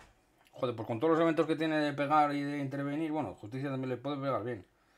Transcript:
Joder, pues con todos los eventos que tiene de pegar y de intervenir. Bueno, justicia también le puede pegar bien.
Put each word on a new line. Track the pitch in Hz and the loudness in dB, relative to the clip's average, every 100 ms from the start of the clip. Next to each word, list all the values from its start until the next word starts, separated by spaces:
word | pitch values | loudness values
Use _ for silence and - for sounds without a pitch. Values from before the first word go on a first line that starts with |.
| - _ _ _ _ | -10 _ _ _ _
Joder, | - 127 117 | -6 -4 -4
pues | 113 | -4
con | 113 | 0
todos | 160 | 2
los | 160 | 4
eventos | 165 156 156 | 4 4 2
que | 156 | 2
tiene | 160 156 | 0 2
de | 147 | 0
pegar | 139 143 151 147 | 0 4 4 4
y | 143 | 2
de | 143 143 | -2 -4
intervenir. | 139 143 143 147 160 | -4 -4 -4 -2 -2
Bueno, | 156 104 | -2 -4
justicia | 87 107 131 143 | -8 -10 -6 -4
también | 131 131 | -4 -4
le | 123 | -4
puede | 139 139 | -4 -4
pegar | 139 117 | -2 -2
bien. | 117 107 - _ _ | -2 -8 -10 _ _